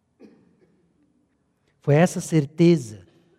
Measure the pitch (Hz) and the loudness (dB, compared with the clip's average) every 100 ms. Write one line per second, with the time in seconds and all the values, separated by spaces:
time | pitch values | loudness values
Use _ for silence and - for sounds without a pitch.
0 | _ _ - _ _ _ _ _ _ _ | _ _ -20 _ _ _ _ _ _ _
1 | _ _ _ _ _ _ _ _ - 147 | _ _ _ _ _ _ _ _ -2 0
2 | 180 190 - 160 139 - 170 170 117 104 | 0 -2 -4 -4 -2 0 2 2 -2 -18
3 | - _ _ | -20 _ _